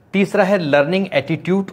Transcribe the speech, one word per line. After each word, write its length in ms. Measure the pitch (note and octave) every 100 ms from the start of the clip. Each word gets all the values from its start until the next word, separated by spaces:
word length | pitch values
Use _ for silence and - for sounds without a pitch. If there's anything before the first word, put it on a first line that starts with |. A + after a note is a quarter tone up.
| _
तीसरा 320 | G3 F#3+ G#3
है 140 | F#3+ G3+
लर्निंग 480 | D3+ C#3+ C#3+ F#3+ G3
एटीट्यूड 580 | C#3+ C3 D#3 E3+ G3 F#3+